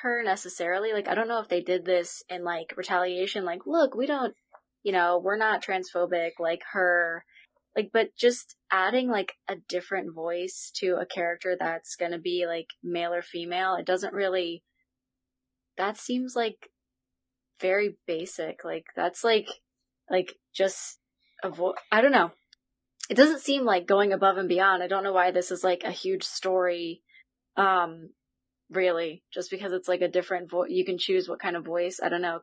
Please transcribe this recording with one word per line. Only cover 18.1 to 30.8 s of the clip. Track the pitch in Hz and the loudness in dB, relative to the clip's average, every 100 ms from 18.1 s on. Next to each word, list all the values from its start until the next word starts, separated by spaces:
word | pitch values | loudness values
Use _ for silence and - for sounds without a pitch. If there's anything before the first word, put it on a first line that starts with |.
| 165 180 - 160 - | -6 -4 -6 -6 -8
Like, | 165 165 - - | -8 -10 -8 -4
that's, | 175 - | -2 0
like, | 233 214 208 - _ _ _ _ - | 2 2 0 -10 _ _ _ _ -2
like, | 185 185 - _ - | -2 -2 -8 _ -2
just | 196 - - - _ _ _ _ | 0 0 -8 -12 _ _ _ _
a | 190 | -8
vo-, | 160 180 - - | -2 -2 -2 0
I | 220 | 4
don't | 269 | 6
know. | 254 170 - _ _ _ _ _ _ - | 6 4 -2 _ _ _ _ _ _ 0
It | 240 | 6
doesn't | 302 294 | 6 6
seem | - 277 240 | 0 0 2
like | 185 175 | 2 4
going | 202 208 | 4 4
above | 190 190 185 | 4 4 4
and | 185 | 2
beyond. | 175 196 185 | 4 4 4
I | 180 | 2
don't | 196 | -2
know | 196 | 2
why | 185 180 | 4 4
this | 180 175 | 2 0
is, | 175 | 0
like, | 185 180 | 0 0
a | - | -2
huge | 180 185 185 | -6 -4 -4
story, | - - 190 185 180 175 170 170 _ _ _ _ _ - | -4 -4 0 2 2 0 -4 -10 _ _ _ _ _ 2
um, | 196 185 170 165 160 - _ _ _ _ _ | 4 4 0 -4 -18 -20 _ _ _ _ _
really, | 180 185 170 165 165 _ | 0 2 2 -2 -6 _
just | - 180 | -10 -8
because | 190 196 | -8 -4
it's, | 185 180 | -4 -2
like, | 180 | 0
a | 175 | 2
different | 180 175 180 175 | 0 -2 -4 -4
vo-, | 175 180 | -4 0
you | 180 | 0